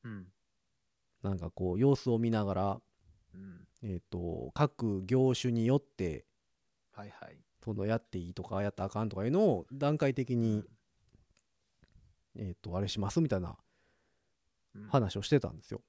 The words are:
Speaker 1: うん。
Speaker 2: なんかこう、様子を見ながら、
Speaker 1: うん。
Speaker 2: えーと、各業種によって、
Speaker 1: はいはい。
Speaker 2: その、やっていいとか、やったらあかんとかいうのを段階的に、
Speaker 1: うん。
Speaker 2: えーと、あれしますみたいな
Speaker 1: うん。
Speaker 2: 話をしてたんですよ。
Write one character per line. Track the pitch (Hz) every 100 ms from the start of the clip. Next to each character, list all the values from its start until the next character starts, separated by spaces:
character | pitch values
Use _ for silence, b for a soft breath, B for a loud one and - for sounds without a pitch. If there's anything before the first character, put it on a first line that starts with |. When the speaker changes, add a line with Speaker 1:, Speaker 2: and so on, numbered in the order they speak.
Speaker 1:
う | 120
ん。 | 104 92 _ _ _ _ _ _ _ _ _
Speaker 2:
な | 104
ん | 95
か | 82
こ | - 92
う、 | 90
様 | 135 135
子 | -
を | 113
見 | 117
な | 113 101
が |
ら、 | 95 98 98 _ _ _ - _
Speaker 1:
う | 92
ん。 | 95 87 92 _
Speaker 2:
え | 110 87
ー | _
と、 | 90 87 82 127
各 | - 147 - 117 98 95
業 | 127 131
種 | 123 127
に | 117 113
よ | 143
っ |
て、 | - - 90 73 - _ _ _ _ _ _
Speaker 1:
は | - 104
い |
は | - -
い。 | - _ _
Speaker 2:
そ | -
の、 | 107 101
や | 113
っ | _
て | 92
い | 87
い |
と | 90
か、 | 87 98
や | 101
っ |
た | -
ら | 95
あ |
か | 104
ん | 110
と | 95
か | 107
い |
う |
の | 170 208
を | 104 -
段 | 135 143 151
階 | 139
的 | 135 127 120
に、 | 113 107
Speaker 1:
う |
ん。 | 98 _ _ _ _ _ _ _ _ _ _ _ _ - - _ _ 110
Speaker 2:
え | 101
ー | 87
と、 | - 87
あ |
れ | 101
し | -
ま | 98
す | 170
み | 160
た | 95
い |
な | 87 - _ _ _ _ _ _ _ _ _ _ _ 101
Speaker 1:
う |
ん。 | 104
Speaker 2:
話 | 135 104 104
を |
し | -
て | 143
た | -
ん | -
で |
す | -
よ。 | 107